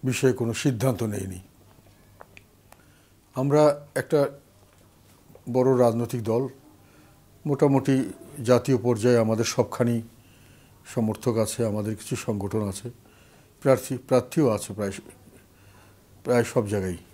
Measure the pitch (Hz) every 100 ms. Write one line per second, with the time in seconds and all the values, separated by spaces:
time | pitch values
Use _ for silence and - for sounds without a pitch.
0 | 131 120 131 120 117 110 147 120 131 117
1 | 113 104 95 92 - _ _ _ _ _
2 | _ _ - - _ _ _ - _ _
3 | _ _ _ - 139 147 151 143 - -
4 | 135 156 139 - _ _ _ _ _ _
5 | _ _ _ - - 123 127 127 123 113
6 | 120 127 107 113 135 - - - _ _
7 | - _ _ _ - 139 147 139 135 135
8 | 104 95 - - 117 123 123 127 117 113
9 | 117 120 110 110 117 - 113 - 120 117
10 | 113 - - - - - - - - -
11 | 110 107 - 113 107 - 117 104 104 104
12 | - 127 - 104 98 110 104 95 120 -
13 | _ _ - - _ _ 139 127 - 127
14 | - 127 120 - 139 104 - 101 101 95
15 | - - - - _ _ - - - _
16 | _ - - 123 117 - 104 104 92 87
17 | -